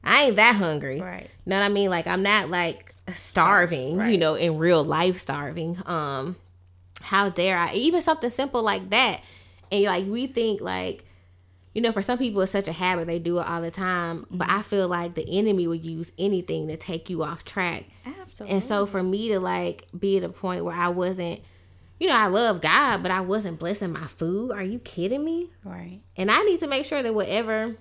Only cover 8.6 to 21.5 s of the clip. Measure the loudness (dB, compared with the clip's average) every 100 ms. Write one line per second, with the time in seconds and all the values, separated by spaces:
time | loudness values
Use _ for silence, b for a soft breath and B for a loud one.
8.6 | 0 0 0 2 2 0 B B B B
9.6 | -4 0 2 2 -2 -4 -4 -2 0 -2
10.6 | -4 -6 -6 -8 -14 b b b _ _
11.6 | _ -2 0 0 -2 -2 0 0 0 0
12.6 | -2 -2 0 0 -2 -4 0 -2 -2 -4
13.6 | -6 -6 -2 -2 -2 -6 -8 -4 0 0
14.6 | 0 0 0 -2 -4 -6 -2 0 2 2
15.6 | 0 -2 -6 -8 -10 -4 0 0 -2 -6
16.6 | -6 -8 -8 -8 -6 -4 -4 -6 -10 -4
17.6 | -4 -4 -12 -18 -18 -16 -18 -16 -2 -2
18.6 | 0 0 0 -2 -2 -2 0 0 0 -2
19.6 | -4 -6 -12 -4 0 0 0 -6 -6 -4
20.6 | -6 -2 -2 0 -2 -2 -6 -8 b